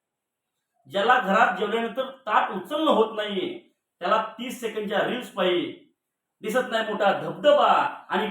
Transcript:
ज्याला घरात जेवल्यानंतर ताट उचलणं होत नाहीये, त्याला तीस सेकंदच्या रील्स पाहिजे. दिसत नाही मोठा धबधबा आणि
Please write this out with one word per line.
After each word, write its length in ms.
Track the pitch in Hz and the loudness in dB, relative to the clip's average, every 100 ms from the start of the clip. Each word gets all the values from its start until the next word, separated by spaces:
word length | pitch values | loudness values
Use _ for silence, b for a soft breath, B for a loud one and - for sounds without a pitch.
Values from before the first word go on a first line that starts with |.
| _ _ _ _ _ _ _ _ 131 | _ _ _ _ _ _ _ _ -8
ज्याला 280 | 180 220 254 | -2 2 2
घरात 380 | 190 208 247 180 | 4 4 4 2
जेवल्यानंतर 540 | 202 226 226 226 254 | -2 -2 -4 -6 -8
ताट 400 | - - 226 - | -10 0 0 0
उचलणं 400 | 196 - 302 311 | -4 -6 -2 2
होत 260 | 214 220 208 | 4 2 0
नाहीये, 580 | 208 190 175 - - _ _ _ | -4 -4 -6 -8 -16 _ _ _
त्याला 260 | 180 226 - - | 0 0 -2 -8
तीस 220 | 247 - | -12 -8
सेकंदच्या 480 | 226 214 202 196 175 | -8 -6 -4 -2 -2
रील्स 220 | 240 - | -4 -6
पाहिजे. 640 | 202 185 175 143 - _ _ _ _ _ _ | -2 0 0 -2 -10 _ _ _ _ _ _
दिसत 180 | 208 247 208 | -2 -2 0
नाही 220 | 220 214 | -2 -2
मोठा 300 | 190 - - | 2 2 2
धबधबा 500 | 160 156 294 285 220 - - - - | -4 2 4 6 6 4 0 -6 -4
आणि 200 | 185 208 | -4 -4